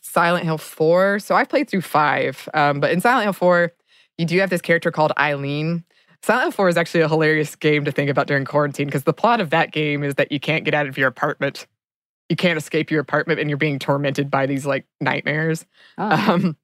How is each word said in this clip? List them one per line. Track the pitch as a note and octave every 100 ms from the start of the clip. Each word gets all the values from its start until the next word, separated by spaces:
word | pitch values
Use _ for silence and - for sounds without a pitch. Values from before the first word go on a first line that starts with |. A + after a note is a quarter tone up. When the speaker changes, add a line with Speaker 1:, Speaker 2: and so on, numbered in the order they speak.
Speaker 1:
Silent | - F3 E3+ F3
Hill | E3+ D#3
four. | - - D#3+ F3 G3 G3+
So | -
I've | F#3+ C4
played | C#4+ D4
through | G3
five, | - D3+ D3 C3+ C3+ C3+ -
um, | D#3 D3 C#3+
but | C#3+
in | E3+
Silent | A#3+ B3+
Hill | G#3
four, | F#3 F3+ F3 E3+ - _ _ _ -
you |
do | E3 F3
have | G3
this | F3+
character | - E3+ E3+
called | D#3 D#3 -
Eileen. | D3 C#3+ C#3 D3 D#3 E3+ - _ _ _
Silent | - A#3
Hill | E4
four | A#3+ F#3
is | E3+
actually | E3 E3+
a | D#3
hilarious | D#3+ D#3 D#3 D3 -
game | D3+ D3+
to | C#3+
think | C3+ C#3+
about | C3+ C#3
during | C#3+
quarantine, | C3 D3 D3 C#3 C#3+
'cause | C#3
the | D#3+
plot | - A3 A#3+
of | E3
that | E3 D3+
game | D#3 D3+ D3
is | C#3+
that | C3+ C#3
you | C#3+
can't | - D3+
get | D3+
out | D3+ C#3+
of | C3
your | C3+
apartment. | - D3 - C#3+ - - _ _ _ _ _ -
You | E3+
can't | F3+ D#3+
escape | - D#3 D3+
your | D3+
apartment, | C3+ D3+ D#3+ D#3
and | D3+
you're | C#3+
being | D#3 C3+
tormented | - C#3+ C#3+ C3+ C#3+
by | C3+ C3+
these, | C#3
like, | C#3+ C#3 - -
nightmares. | C#3 C#3 - D3+ D#3+ D#3+ - _ - -
Speaker 2:
Oh. | G#3+ A3+ G#3+
Speaker 1:
Um, | F3 F3+ D3+